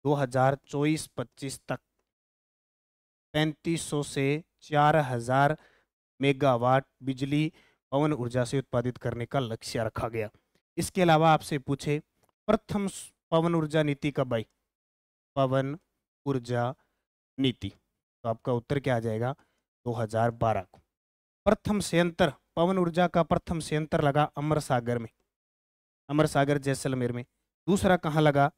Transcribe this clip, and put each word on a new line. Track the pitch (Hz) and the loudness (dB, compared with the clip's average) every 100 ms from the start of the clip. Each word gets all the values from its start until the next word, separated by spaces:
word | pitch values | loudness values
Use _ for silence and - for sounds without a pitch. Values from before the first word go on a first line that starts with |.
दो | 139 | 0
हज़ार | 147 131 131 131 139 _ | 0 0 2 2 0 _
चौबीस | 143 151 156 - | -2 0 -2 -6
पच्चीस | - 120 _ 139 - - | -10 -10 _ -12 -12 -8
तक | 131 _ _ _ _ _ _ _ _ _ _ _ _ _ _ _ | -10 _ _ _ _ _ _ _ _ _ _ _ _ _ _ _
पैंतीस | 151 156 151 170 165 | -2 -2 -2 -6 -6
सौ | - 147 | -4 -6
से | 139 147 135 151 - _ | -4 -2 -2 -2 -6 _
चार | - 147 147 160 | -2 2 4 4
हज़ार | 135 120 117 131 143 156 _ _ _ _ _ _ | 0 -4 0 2 2 0 _ _ _ _ _ _
मेगावाट | 139 135 139 120 123 131 - _ | -2 2 2 2 2 2 0 _
बिजली | 131 131 139 147 156 _ _ _ _ | -8 -6 -2 -2 -2 _ _ _ _
पवन | 139 151 | -2 0
ऊर्जा | 139 120 123 | -2 -2 -2
से | 120 139 | -2 -4
उत्पादित | - 123 123 120 | -2 -2 -2 -6
करने | 120 117 117 | -8 -6 -4
का | 143 | -4
लक्ष्य | 120 113 - 127 | -4 -8 -8 -4
रखा | 110 - 117 | -4 -4 -6
गया। | 113 104 _ _ _ _ - | -6 -8 _ _ _ _ -8
इसके | 175 - | -6 2
अलावा | 175 156 160 | 4 6 6
आपसे | 156 - 147 | 4 2 -6
पूछे | 131 143 - 147 _ _ _ _ - | -4 -4 -2 -4 _ _ _ _ 0
प्रथम | 208 - 208 196 | 0 0 -4 -4
स-, | - - _ _ | -8 -18 _ _
पवन | 165 165 | 0 2
ऊर्जा | 170 156 156 | 0 0 0
नीति | 151 143 147 | 0 -2 -4
कब | 139 127 | -4 -2
आई? | 117 110 _ _ _ _ _ _ _ _ - | -4 -6 _ _ _ _ _ _ _ _ -2
पवन | 135 135 135 151 _ _ _ _ 143 | 0 0 -2 -8 _ _ _ _ -4
ऊर्जा | 135 120 120 120 - _ _ _ _ _ - | -4 -2 -2 -2 -6 _ _ _ _ _ -2
नीति, | 135 113 101 | -2 -2 -10
तो | _ _ _ _ _ 117 | _ _ _ _ _ -6
आपका | 113 - | -6 -2
उत्तर | 120 - 139 | -4 -2 -4
क्या | 135 120 | 0 -2
आ | |
जाएगा? | 113 110 123 143 _ _ _ _ 123 | -2 -4 -4 -6 _ _ _ _ -8
दो | |
हज़ार | 117 110 113 117 | -6 -4 0 -2
बारह | 117 113 104 | 0 -2 -2
को। | 92 _ _ _ _ _ _ _ | -6 _ _ _ _ _ _ _
प्रथम | - 214 - 208 | 0 0 0 -2
संयंत्र, | - 165 175 165 170 - _ - | 0 0 0 2 0 0 _ -2
पवन | 175 190 | 0 2
ऊर्जा | 170 160 175 | 0 0 2
का | 175 | 2
प्रथम | 160 170 - 170 | 2 -2 -2 -6
संयंत्र | - 151 156 160 | -4 -4 -2 0
लगा | 147 143 | 2 2
अमर | 147 - 151 151 | 0 -2 -2 -2
सागर | - 127 117 120 | 0 -2 -2 -4
में, | 117 _ _ _ _ _ _ _ _ _ - | -6 _ _ _ _ _ _ _ _ _ -2
अमर | 147 156 | 2 4
सागर | 143 139 147 | 4 2 2
जैसलमेर | 139 135 139 131 120 | 0 -2 -4 -2 -4
में। | 120 123 _ _ _ - | -6 -12 _ _ _ -2
दूसरा | 196 196 180 | 2 4 2
कहाँ | 165 151 | 2 4
लगा? | 151 143 143 | 4 4 2